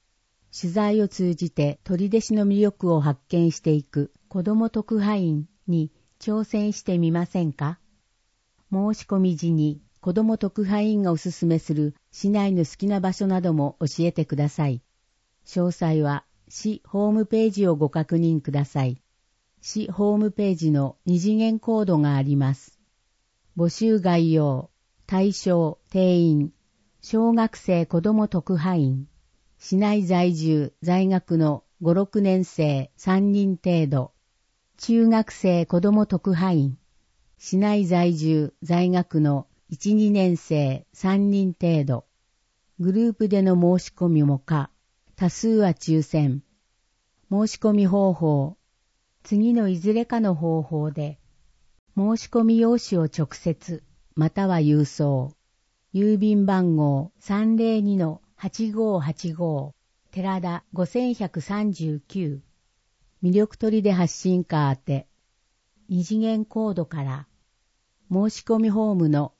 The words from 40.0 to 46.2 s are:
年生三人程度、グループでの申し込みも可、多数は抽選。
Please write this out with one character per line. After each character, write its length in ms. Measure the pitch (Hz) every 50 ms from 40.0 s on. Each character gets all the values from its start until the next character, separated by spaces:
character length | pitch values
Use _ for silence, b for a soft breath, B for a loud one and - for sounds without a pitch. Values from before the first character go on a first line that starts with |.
| 214 208
年 280 | 208 202 185 180 175 160
生 480 | - - 160 147 143 135 135 131 - _ _
三 360 | - - 185 190 196 202 202
人 240 | 202 196 196 185 170 -
程 260 | 180 170 165 151 143
度、 220 | 135 127 113 - _ _ _ _ _ _ _ _ _ _ _ _ _ _ -
グ 140 | 175 185
ル 180 | 190 214 233 233
ー 40 | 214
プ 140 | - 220 202
で 140 | 202 196
の 120 | 190 190 180
申 300 | 180 175 175 180 180 -
し 80 | - -
込 140 | - 175 170
み 140 | 165 151
も 160 | 147 143 143 131
可、 320 | - - 160 151 135 - _ _ _ _ _ _ _ _ _
多 140 | - 185 175
数 200 | - - - 226
は 260 | 226 220 208 185 165
抽 260 | - - - 160 160
選。 420 | 147 - - 156